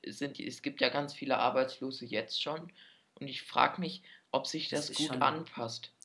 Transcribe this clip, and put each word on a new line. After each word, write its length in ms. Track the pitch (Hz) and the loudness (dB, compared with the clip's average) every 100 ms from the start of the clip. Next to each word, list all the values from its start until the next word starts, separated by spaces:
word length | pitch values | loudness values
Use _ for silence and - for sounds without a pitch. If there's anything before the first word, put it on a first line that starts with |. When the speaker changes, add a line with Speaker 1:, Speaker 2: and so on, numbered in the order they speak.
Speaker 1:
es 160 | - 104 | -10 -6
sind, 200 | 139 - | -6 -6
es 220 | - - | -8 -6
gibt 200 | 147 - | -4 2
ja 80 | 127 | 2
ganz 240 | 143 143 | 2 -2
viele 240 | - 135 127 | -4 0 4
Arbeitslose 680 | 123 127 131 - 131 131 120 | 4 4 2 -2 -6 -6 -4
jetzt 360 | 107 - - | -2 -2 -2
schon 300 | 151 160 170 - - _ _ - | -2 -4 -8 -18 -20 _ _ -10
und 120 | 139 | -8
ich 140 | 127 | -8
frag 380 | - - 139 - | -2 4 4 4
mich, 240 | 165 - - - _ | -4 -6 -14 -20 _
ob 140 | 131 - | -2 0
sich 240 | 156 151 | -4 -2
Speaker 2:
Das 120 | 147 | -2
Speaker 1:
das 80 | 147 | 0
Speaker 2:
ist 60 | - | 0
Speaker 1:
gut 100 | 151 | 0
Speaker 2:
schon 140 | 127 | 4
Speaker 1:
anpasst, 680 | 135 160 165 - 117 - - - | 4 2 -4 -6 -6 -6 -12 -10